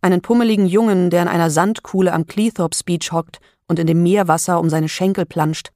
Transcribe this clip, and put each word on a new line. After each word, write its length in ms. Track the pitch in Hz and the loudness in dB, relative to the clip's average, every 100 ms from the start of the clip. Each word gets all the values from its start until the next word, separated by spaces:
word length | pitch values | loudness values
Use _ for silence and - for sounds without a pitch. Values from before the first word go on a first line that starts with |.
Einen 220 | 185 180 | 2 0
pummeligen 440 | - 240 233 214 190 | 2 2 2 2 2
Jungen, 440 | 185 226 190 180 | 2 2 2 2
der 120 | 175 | 2
in 60 | 175 | 0
einer 220 | 170 165 | 0 0
Sandkuhle 640 | 156 190 220 - 185 185 | 2 0 -2 -6 0 0
am 140 | 165 - | 0 -4
Cleethorpes 560 | - 220 - 170 - | -2 -2 -2 -4 -4
Beach 260 | - 170 - | -4 -4 -4
hockt 280 | 165 165 - _ _ _ | -6 -6 -14 _ _ _
und 120 | 165 | -2
in 80 | 165 | 2
dem 160 | 165 | 2
Meerwasser 580 | 175 202 185 160 - 175 | 4 2 2 0 2 0
um 100 | 165 | 0
seine 180 | 156 156 | 0 -2
Schenkel 380 | - 185 196 165 | -2 -2 -2 -4
planscht. 460 | - 156 160 - | -2 -2 -4 -10